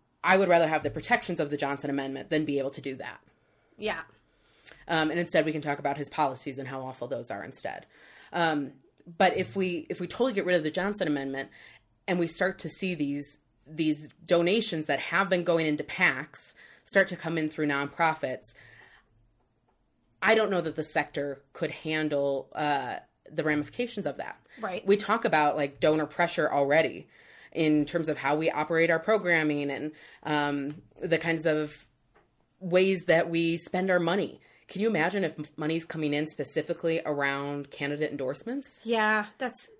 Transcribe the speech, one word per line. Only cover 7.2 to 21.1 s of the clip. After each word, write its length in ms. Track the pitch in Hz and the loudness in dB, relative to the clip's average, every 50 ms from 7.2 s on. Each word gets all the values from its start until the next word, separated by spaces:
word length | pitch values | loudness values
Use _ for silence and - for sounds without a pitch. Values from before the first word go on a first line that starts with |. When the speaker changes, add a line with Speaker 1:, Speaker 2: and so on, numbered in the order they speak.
| 120 - | -6 -8
Speaker 1:
are 140 | 104 101 - | -8 -8 -8
instead. 420 | 113 135 - - 95 - - - _ _ - - - - - - - | -10 -12 -10 -10 -10 -10 -10 -14 _ _ -20 -20 -20 -20 -20 -16 -6
Um, 400 | - 175 170 160 156 147 143 123 - - _ _ _ _ - | -2 0 2 2 2 0 -4 -6 -10 -16 _ _ _ _ -20
but 320 | - 170 - 196 180 - | -8 0 4 4 4 4
if 180 | 190 185 - - | 2 -4 -4 -2
we, 300 | 196 185 185 175 165 - - | -2 -2 -2 -2 -6 -6 -8
if 100 | 175 - | -8 -6
we 80 | 180 | -6
totally 260 | 170 - - 240 269 220 | -6 -2 0 0 0 0
get 120 | 196 165 | 0 0
rid 100 | 175 180 | 2 2
of 80 | 170 151 | 2 2
the 80 | 156 | 0
Johnson 360 | 156 180 180 202 208 208 185 | -2 -2 -2 -2 -2 -2 -2
Amendment 420 | 156 147 139 135 135 135 135 135 - - - - - - - _ _ _ _ - | -2 -2 -2 -2 -4 -6 -6 -8 -10 -14 -20 -20 -20 -20 -20 _ _ _ _ -4
and 100 | - 180 | -2 0
we 80 | 180 170 | 0 0
start 300 | 165 - - 185 190 190 - | -2 0 0 -2 -2 -2 -4
to 100 | - 160 | -6 -4
see 260 | - - - 185 180 | -2 -2 -2 -2 -2
these, 440 | 151 147 139 143 143 143 - - - _ _ _ _ _ | -2 -2 -2 -2 -4 -4 -6 -8 -8 _ _ _ _ _
these 400 | 139 156 151 160 156 151 147 151 139 - _ - | -12 -4 -2 0 0 0 -2 -4 -12 -18 _ 0
donations 600 | - 180 170 170 175 196 226 226 - - 160 156 | 2 4 4 4 4 2 2 2 0 -2 -4 -2
that 120 | - 143 139 | -2 -2 -2
have 300 | - - 170 180 202 180 | -2 -2 0 0 2 2
been 140 | 185 180 170 | 2 0 2
going 240 | 170 170 165 160 | 2 2 2 2
into 160 | 156 151 151 151 | 0 0 -2 -4
pacs 720 | - - - 185 165 131 131 151 - - - - - - - - - - - - | -6 -2 2 2 2 2 0 -6 -8 -8 -6 -6 -6 -8 -12 -18 -20 -20 -20 -8
start 220 | - - 196 190 190 | 0 2 2 2 2
to 60 | 185 | 0
come 220 | - - 165 165 | -6 -4 -4 -2
in 120 | 165 156 156 | 0 -2 -2
through 180 | - - 156 | -2 -2 -2
nonprofits, 880 | 147 143 139 143 143 - - 170 160 156 - - 131 127 - - - - - - - - - - - - - _ _ _ _ _ _ _ _ _ _ _ _ _ _ _ _ _ _ _ _ _ _ _ - | 0 0 0 -2 -4 -2 0 0 2 0 0 -4 -6 -6 -6 -8 -10 -10 -12 -16 -20 -20 -20 -20 -20 -20 -20 _ _ _ _ _ _ _ _ _ _ _ _ _ _ _ _ _ _ _ _ _ _ _ 0
I 140 | - 196 220 | 2 4 4
don't 140 | 220 214 196 | 4 4 2
know 120 | 196 175 | 2 0
that 140 | 165 160 147 | 0 -2 -4
the 80 | - 151 | -2 -2
sector 580 | - - 160 147 - | 0 0 0 -2 -2